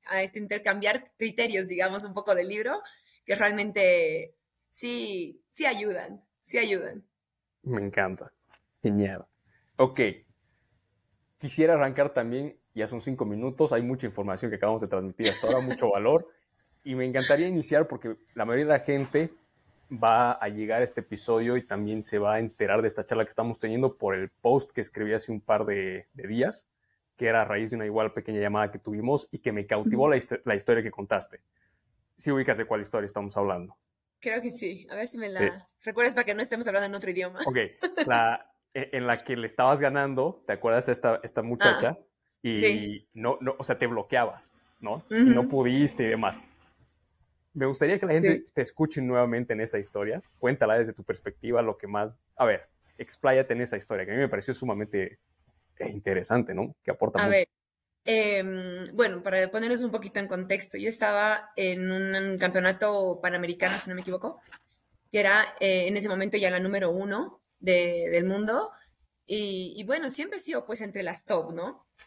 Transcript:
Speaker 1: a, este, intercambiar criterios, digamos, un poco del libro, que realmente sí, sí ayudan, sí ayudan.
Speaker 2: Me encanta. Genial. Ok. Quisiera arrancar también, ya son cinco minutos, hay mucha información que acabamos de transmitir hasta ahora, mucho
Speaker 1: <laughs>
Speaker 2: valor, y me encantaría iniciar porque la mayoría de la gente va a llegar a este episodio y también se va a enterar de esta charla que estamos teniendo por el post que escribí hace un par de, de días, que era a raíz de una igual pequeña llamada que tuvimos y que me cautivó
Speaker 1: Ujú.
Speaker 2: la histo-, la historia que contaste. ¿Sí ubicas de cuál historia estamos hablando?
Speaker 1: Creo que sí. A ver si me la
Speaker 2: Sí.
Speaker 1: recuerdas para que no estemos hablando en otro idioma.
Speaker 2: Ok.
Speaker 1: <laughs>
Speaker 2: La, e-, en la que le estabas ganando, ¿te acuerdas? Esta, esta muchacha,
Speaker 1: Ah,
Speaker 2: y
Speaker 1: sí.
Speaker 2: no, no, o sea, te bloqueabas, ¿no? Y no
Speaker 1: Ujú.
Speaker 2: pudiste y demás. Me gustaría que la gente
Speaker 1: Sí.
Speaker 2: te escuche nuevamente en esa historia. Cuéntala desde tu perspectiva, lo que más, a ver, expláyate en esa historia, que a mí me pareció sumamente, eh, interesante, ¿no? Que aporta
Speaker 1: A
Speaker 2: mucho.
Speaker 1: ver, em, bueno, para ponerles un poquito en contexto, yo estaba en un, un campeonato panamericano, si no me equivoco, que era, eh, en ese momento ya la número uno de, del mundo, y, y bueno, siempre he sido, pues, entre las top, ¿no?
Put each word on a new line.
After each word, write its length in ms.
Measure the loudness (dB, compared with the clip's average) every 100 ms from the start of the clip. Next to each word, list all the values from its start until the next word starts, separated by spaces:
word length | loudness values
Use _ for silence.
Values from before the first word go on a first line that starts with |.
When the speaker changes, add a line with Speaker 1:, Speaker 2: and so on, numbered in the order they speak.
| -4
Speaker 1:
a, 160 | -2
este, 160 | -2 -4
intercambiar 720 | -6 -4 -2 0 0 -2 -4 -6
criterios, 500 | -4 -2 -2 0 -2
digamos, 360 | -2 -2 -2
un 100 | -6
poco 200 | -4 0
del 140 | 0 0
libro, 340 | -2 -4 -6 -8 -20 _ _ -4
que 100 | 2
realmente 1000 | 2 2 -2 4 6 6 4 -2 -8 _ _ _ -8
sí, 760 | -4 -2 -4 -6 -8 -10 -14 -8
sí 180 | -2 0
ayudan, 580 | 0 -2 -4 -8 -16 _ _
sí 160 | -4 0
ayudan. 480 | 0 0 -4 -12 -20 _ _ _ _ _
Speaker 2:
Me 160 | -4 -2
encanta. 500 | -2 0 -2 -2 -12 _ _ _ _ _
Genial. 460 | 0 2 2 -2 -14 _ _ _ _ 2
Ok. 220 | 2 2 -2 -2 _ _ _ _ _ _ _ _ _ _ _ _
Quisiera 360 | -6 2 6
arrancar 360 | 6 4 2 0
también, 440 | 0 -2 -4 -6 -10 _
ya 120 | -6 -6
son 140 | -6
cinco 240 | -6 -4 -4
minutos, 460 | -4 -4 0 2
hay 100 | 2
mucha 240 | 0 -4 -6
información 440 | -6 -4 -4 -4
que 60 | 0
acabamos 240 | 0 0
de 80 | 0
transmitir 400 | -2 -4 0 0
hasta 180 | 2 0
ahora, 140 | 0
mucho 300 | 0 0 2
Speaker 1:
<laughs> 0 |
Speaker 2:
valor, 380 | 2 4 2 2 _ _ _ _ _
y 120 | -8
me 100 | -4
encantaría 440 | -2 0 2 2 2
iniciar 400 | 0 2 2 2
porque 280 | -2 -8 -10 -10
la 100 | -6
mayoría 200 | 0 2 4
de 120 | 2
la 60 |
gente 500 | 2 -2 2 0 0 -6 _ _ _ _ -14
va 420 | 0 4 6 4
a 160 | 2 -4
llegar 320 | -4 -2 0
a 40 |
este 160 | 0 -2
episodio 560 | -8 -6 0 2 2 0
y 100 | -2
también 360 | -4 -4 -4
se 160 | -2 0
va 160 | 2
a 40 | 2
enterar 440 | 0 -2 2 4
de 60 | 2
esta 160 | 0 -2
charla 180 | -2
que 40 | -2
estamos 300 | -2 -4 -2
teniendo 400 | -2 0 0 0
por 160 | -2
el 160 | -2 -4
post 400 | _ 2 2 0
que 80 | -8
escribí 320 | -8 -4 -2
hace 200 | -2 -4
un 80 | -6
par 260 | 0 2 2
de, 420 | -2 -4 -6 -12
de 120 | -14 -6
días, 440 | -2 -2 -4 -16 _ _ _ _ -4
que 100 | 2
era 160 | 2
a 20 |
raíz 260 | 2 0 -2
de 60 | -4
una 100 | -2
igual 260 | 0 0
pequeña 280 | -2 -4 -2
llamada 300 | 0 0 0
que 80 | -4
tuvimos 500 | -8 -4 0 0 -2
y 80 | -6
que 120 | -4
me 140 | -4 -2
cautivó 420 | 0 2 4 4
Speaker 1:
Ujú. 0 |
Speaker 2:
la 80 | 4
histo-, 240 | 0 -6
la 100 | -2 0
historia 260 | 4 2
que 80 | 2
contaste. 520 | -6 -2 -2 -2 -16 _ _ _ _ _ _ _ -8
¿Sí 160 | -2
ubicas 260 | 0 2 0
de 80 | 0
cuál 160 | -2
historia 240 | -2 -4 -4
estamos 300 | -6 -6 -2
hablando? 400 | -2 -2 -6 -18 _ _ _ -10
Speaker 1:
Creo 200 | -6 -4
que 80 | -4
sí. 360 | -4 -6 -10 -12
A 40 | -8
ver 100 | -6
si 120 | -6
me 100 | -6
la 120 | -2
Speaker 2:
Sí. 200 | -4 -4 -16 _
Speaker 1:
recuerdas 320 | -6 0 2
para 100 | 2
que 100 | -2
no 80 | -2
estemos 240 | -4 -4 0
hablando 200 | 0 0
en 80 |
otro 160 | -4 -4
idioma. 320 | -4 -4 -4
Speaker 2:
Ok. 140 | -2 0 -2 -2
Speaker 1:
<laughs> 220 | -4 0
Speaker 2:
La, 480 | 2 4 4 0 -6 _ _
e-, 160 | -10 -6
en 140 | -2 0
la 180 | 0
que 120 | -2 -6
le 100 | -4
estabas 340 | 2 4 6
ganando, 600 | 4 2 0 0 -2 -2 -6
¿te 60 |
acuerdas? 360 | -2 2 2 2
Esta, 320 | 2 2 0
esta 200 | -2 -6
muchacha, 560 | -4 2 4 4 0 -2
Speaker 1:
Ah, 60 | _ _ _ -8
Speaker 2:
y 120 | -2
Speaker 1:
sí. 540 | 2 2 2 -4 -10 _
Speaker 2:
no, 260 | -6 -4 -2
no, 140 | -4 -4
o 60 |
sea, 140 | -4 -2
te 80 | 0
bloqueabas, 680 | -2 0 0 0 -4 -18 _ _ _
¿no? 240 | -8 -8 -2 6
Y 80 | 8
no 180 | 8 4
Speaker 1:
Ujú. 0 |
Speaker 2:
pudiste 560 | 2 2 4 2 2
y 40 | 0
demás. 320 | 2 0 -4 -14 _ _ _ _ _ _ _ _ _ _
Me 140 | -2 -2
gustaría 320 | 2 2 2
que 60 | 2
la 60 |
gente 240 | 4 4 2
Speaker 1:
Sí. 160 | -2
Speaker 2:
te 100 | -4
escuche 380 | -2 0 -2 -2
nuevamente 520 | 0 2 2 2 -2
en 80 | -4
esa 180 | -2 -4
historia. 460 | -6 -6 -4 -6 -10 -2
Cuéntala 360 | 0 2 4 4
desde 140 | 2
tu 120 | -4
perspectiva, 580 | -8 -8 -8 -8 0 0
lo 160 | 2 -2
que 80 | -4
más, 300 | -4 -4 -8 _ 0
a 80 |
ver, 240 | 2 2 -2 _ _ -16
expláyate 540 | -14 -2 4 4 4
en 60 | 0
esa 140 | -2 -4
historia, 280 | -4 -4
que 80 | -2
a 20 |
mí 60 | 0
me 80 | 0
pareció 260 | 0 -4
sumamente, 640 | -4 -4 -4 -2 -4 -4 -8 _ _ _ _ _ -10
eh, 120 | -8
interesante, 640 | -6 -2 -2 2 0 0
¿no? 220 | -4 -6 -6
Que 60 | -6
aporta 260 | -2 0 2
Speaker 1:
A 60 | 4
Speaker 2:
mucho. 0 |
Speaker 1:
ver, 200 | 4 2 _ _ _ _ _
em, 920 | 0 2 2 0 -2 -6 -8 -10 -6 0
bueno, 260 | 2 0
para 280 | -2 0 0
ponerles 320 | 0 0 0
un 80 | -2
poquito 280 | -4 -6 -6
en 80 | -4
contexto, 500 | -4 -2 -2 -2 -4
yo 100 | -2
estaba 600 | 0 2 2 2 0 -4 -2
en 340 | -2 0 -2
un, 220 | -2 -2
un 240 | -2 -2 0
campeonato 800 | 0 2 2 2 0 2 0 -2
panamericano, 560 | -2 -2 -4 0 0 0
si 100 | -4
no 40 | -6
me 60 |
equivoco, 380 | -6 -6 -6 -10 -18 -20 _ _ _ _ _
que 80 | 2
era, 340 | 4 4 2 0
eh, 280 | 2 2 2
en 80 | 0
ese 100 | 0
momento 260 | -2 0 0
ya 120 | 2
la 100 | 0
número 300 | 0 0 0
uno 520 | -2 -2 -4 -6 -10 _ _
de, 480 | 2 4 4 0 0
del 140 | 2 2
mundo, 440 | 0 0 0 -2 -10 _ _ _ _ -6
y, 480 | -4 -4 -6 -8 -8
y 80 |
bueno, 260 | -4 -2 -2
siempre 280 | -4 -4 -6
he 40 |
sido, 240 | -4 -4 -6
pues, 140 | -8
entre 200 | -8 -6
las 200 | -6 -6
top, 280 | -2 -2 -2
¿no? 320 | -6 -8 -10 _ _